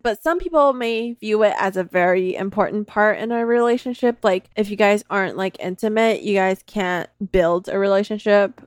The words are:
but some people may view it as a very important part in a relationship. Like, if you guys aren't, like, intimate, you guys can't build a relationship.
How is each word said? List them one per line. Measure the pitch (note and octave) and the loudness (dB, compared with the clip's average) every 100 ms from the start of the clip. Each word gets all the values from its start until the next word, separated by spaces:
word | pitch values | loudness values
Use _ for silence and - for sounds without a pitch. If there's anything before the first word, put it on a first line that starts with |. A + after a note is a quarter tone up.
but | A#3+ G#3 | -4 -2
some | D#4+ F4 | -2 -2
people | F4+ D#4+ C#4+ | 0 2 4
may | B3+ A#3 A3+ A#3+ | 2 -2 -4 -6
view | A#3 G#3+ G#3+ | -8 -2 2
it | G#3 - | 2 2
as | G3 F#3+ | -2 -2
a | |
very | F3+ F3+ F3+ F#3 F#3 - | -2 0 2 2 0 -4
important | G3 G#3 F#3 G#3+ G#3 | -4 -2 -2 -4 -4
part | G#3+ G#3+ - | 0 2 0
in | A3+ | -2
a | A#3 | -2
relationship. | A#3 A#3+ A#3+ B3 B3+ B3 A#3+ A#3 | 0 2 2 0 -4 -2 -2 0
Like, | G#3+ F#3+ - - | 0 0 -2 -6
if | G3+ | -4
you | G#3 | 2
guys | G3+ G#3 - | 2 2 0
aren't, | G3+ F#3 - | -4 -2 -4
like, | F#3+ - | -6 -6
intimate, | F#3 F#3 A3 G#3+ A3+ G#3+ | -10 -4 -2 2 2 0
you | G#3 G3 | 0 0
guys | F#3+ F#3+ - | 0 -2 -6
can't | G#3 F#3 F3+ - _ G3 | -6 -4 -4 -8 _ -2
build | F#3+ E3 F3 - | 0 2 0 -2
a | G3 | -2
relationship. | G3 G3 G#3 G#3+ G#3+ G3+ G3+ - | 0 0 -2 -4 2 2 2 -4